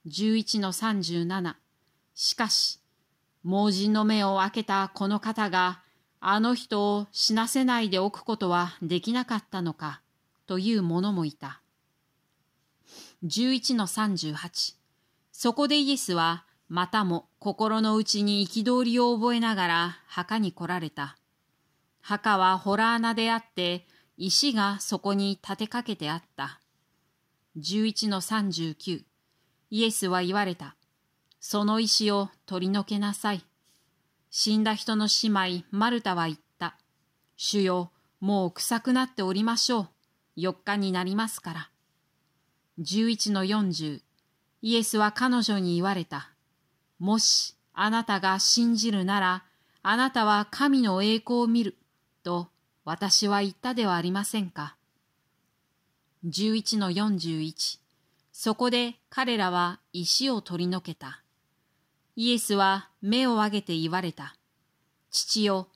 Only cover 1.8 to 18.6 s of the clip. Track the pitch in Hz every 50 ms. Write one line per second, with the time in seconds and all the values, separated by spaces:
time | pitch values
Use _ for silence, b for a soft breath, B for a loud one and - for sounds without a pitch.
1.8 | _ _ _ _ _ _ _ - - - - - 233 214 - - - - - -
2.8 | _ _ _ _ _ _ _ _ _ _ _ _ - 175 185 196 208 214 196 185
3.8 | 202 214 214 214 214 214 220 214 202 196 196 196 190 196 - 226 214 - 196 196
4.8 | 196 190 - - 196 196 208 208 - 220 220 - 214 202 170 185 180 180 180 -
5.8 | b b b b b b b b - 185 202 214 220 240 247 240 - - 220 208
6.8 | 202 208 208 208 208 - - - - - 220 220 226 233 - 269 262 254 247 233
7.8 | 226 208 185 185 190 208 202 - - - 220 208 202 180 175 175 175 175 - -
8.8 | 175 160 175 180 180 220 233 247 247 - 240 208 - _ - 190 175 165 151 -
9.8 | 160 151 139 - _ _ _ _ _ _ _ _ _ - 190 185 185 220 233 214
10.8 | 185 170 165 175 185 208 202 180 160 151 143 - - 135 - - _ _ _ _
11.8 | _ _ _ _ _ _ _ _ _ _ _ _ _ _ _ _ _ _ _ _
12.8 | B B B B B B B B - 170 - 208 240 254 262 254 - - 262 233
13.8 | 208 175 - 220 214 208 196 170 - 156 151 151 - 175 - - - - - _
14.8 | _ _ _ _ _ _ _ _ _ _ - - - 240 233 285 294 285 294 294
15.8 | 285 269 277 254 - - 180 170 165 165 170 170 - b b b b - 165 175
16.8 | 185 185 - 220 208 180 170 170 - _ _ - - 208 190 - 220 214 220 220
17.8 | 220 220 214 214 220 - - 208 208 208 208 202 202 175 - 226